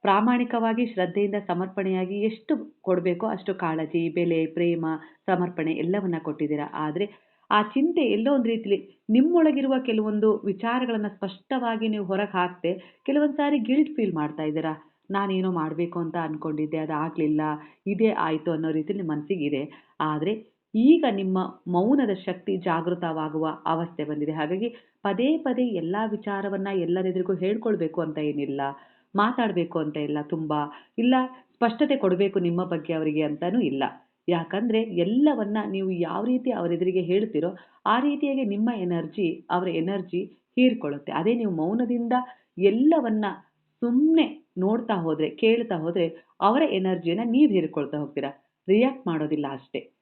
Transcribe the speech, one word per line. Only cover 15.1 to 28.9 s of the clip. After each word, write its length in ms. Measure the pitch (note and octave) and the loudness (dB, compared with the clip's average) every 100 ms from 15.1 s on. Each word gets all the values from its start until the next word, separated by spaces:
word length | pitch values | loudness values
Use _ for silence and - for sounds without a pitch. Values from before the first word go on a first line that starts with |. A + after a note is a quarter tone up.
"ನಾನೇನೋ 420 | G3 G3 F#3+ F#3+ | -2 0 0 0
ಮಾಡ್ಬೇಕು 460 | F3 D#3 D#3+ E3+ F3 | 0 -2 -2 -4 -4
ಅಂತ 180 | E3 E3+ | -4 -4
ಅನ್ಕೊಂಡಿದ್ದೆ, 540 | D#3+ D#3 D#3+ D3+ D#3 D#3+ | -4 -4 -4 -4 -4 -4
ಅದಾಗ್ಲಿಲ್ಲ, 640 | D#3 D3+ D#3+ E3 D#3 D3+ D#3 D3+ - _ - | -4 -4 -4 -2 0 0 0 -4 -10 _ -4
ಇದೇ 220 | G3 A3 | 2 2
ಆಯ್ತು" 420 | - D#3+ D#3 D#3 | 2 0 -2 -2
ಅನ್ನೋ 200 | D#3+ D#3+ | -2 0
ರೀತಿಲಿ 320 | D#3 D3+ F#3+ | -2 -2 -4
ಮನ್ಸಿಗಿದೆ. 920 | E3+ D3+ D3 F#3+ D3 C#3+ D3 - _ _ | -2 -4 -4 -4 -2 -2 -6 -12 _ _
ಆದ್ರೆ 640 | D#3 D3+ E3 A3 - _ _ | -2 0 -2 -4 -8 _ _
ಈಗ 300 | A3 B3+ E4+ C#4+ | 4 6 6 6
ನಿಮ್ಮ 520 | G3+ F#3+ F#3 F#3 - - | 0 0 0 -2 -8 0
ಮೌನದ 420 | F3 G#3 C#4 A#3 F#3+ - | 2 4 4 2 -2 -4
ಶಕ್ತಿ 300 | F3 - F#3+ | -6 -4 -2
ಜಾಗೃತವಾಗುವ 920 | F#3 E3 E3+ F3 E3+ D#3+ D#3 D#3 D#3 D#3 - | 0 0 0 -2 -2 -2 -4 -2 -4 -4 -2
ಅವಸ್ಥೆ 380 | E3 E3+ E3+ | -2 -4 -6
ಬಂದಿದೆ. 280 | D3 D3+ D3+ | -6 -4 -4
ಹಾಗಾಗಿ 360 | D#3 D3+ F#3+ A#3 - _ _ | -2 -2 -2 -4 -6 _ _
ಪದೇ 340 | G3+ F#3+ B3+ D#4+ | -4 0 2 2
ಪದೇ 260 | C#4 B3+ | 0 0
ಎಲ್ಲಾ 440 | B3 F#3+ E3 G3+ A3 | 0 0 -2 -2 -2
ವಿಚಾರವನ್ನ 640 | G#3 G#3+ G3 G3+ G3 G3 | -4 -4 -4 -4 -4 -2
ಎಲ್ಲರೆದುರಿಗೂ 640 | F#3+ E3+ F3+ F#3 F#3 F3+ | -2 0 0 0 -2 -2
ಹೇಳ್ಕೊಳ್ಬೇಕು 680 | F#3 F#3 A3 A3+ G3 D#3+ E3 | -2 -2 -2 -2 -2 -2 -2
ಅಂತ 180 | D#3 D#3 | -4 -2
ಏನಿಲ್ಲ, 420 | D3+ C#3+ C#3 C#3 C#3 C#3+ - | -2 -2 -4 -4 -4 -6 -18